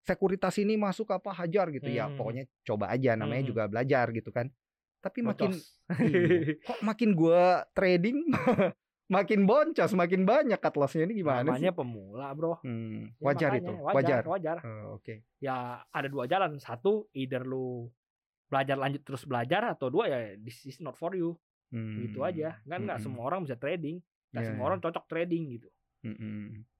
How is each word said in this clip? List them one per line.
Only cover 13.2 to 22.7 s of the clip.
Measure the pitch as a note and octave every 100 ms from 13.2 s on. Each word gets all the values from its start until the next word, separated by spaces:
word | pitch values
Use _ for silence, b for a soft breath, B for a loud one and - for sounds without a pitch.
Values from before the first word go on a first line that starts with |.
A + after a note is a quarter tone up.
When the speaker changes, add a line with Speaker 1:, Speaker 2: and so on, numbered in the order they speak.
| C#3
Speaker 1:
wajar | C#3+ D3+
Speaker 2:
makanya, | -
Speaker 1:
itu, | F3
Speaker 2:
wajar, | - C#3+
Speaker 1:
wajar. | D#3 C3 B2+
Speaker 2:
wajar. | B2 F#3+ D#3 E3+
Speaker 1:
Oh, | A#2 A2 G#2 G#2
oke. | - A2 _ _
Speaker 2:
Ya, | C3+ B2+ B2 B2
ada | - E3 C#3
dua | C#3
jalan. | B2 F3+ F#3 D3
Satu, | - A#2+ F#3+ G#3+ G#3
either | C#3 C3 C3
lu | B2+ C3 B2+ B2 A#2+ _ _ _ _ _ _
belajar, | C#3 C#3 C#3
lanjut | C3+ C#3
terus | - C#3
belajar, | - B2 A#2+ F3 A#3
atau | D#3+ C3
dua, | D3 A3
ya, | C3 A2 G2+
this | A2 -
is | C#3+ C3
not | D#3
for | B2+ E3
you. | F#3+ E3+ E3+ _ _ _
Speaker 1:
Hmm. | A#2 A2 G#2+
Speaker 2:
Gitu | A2 G#2+
aja. | D3+ E3+ D#3 -
Kan | -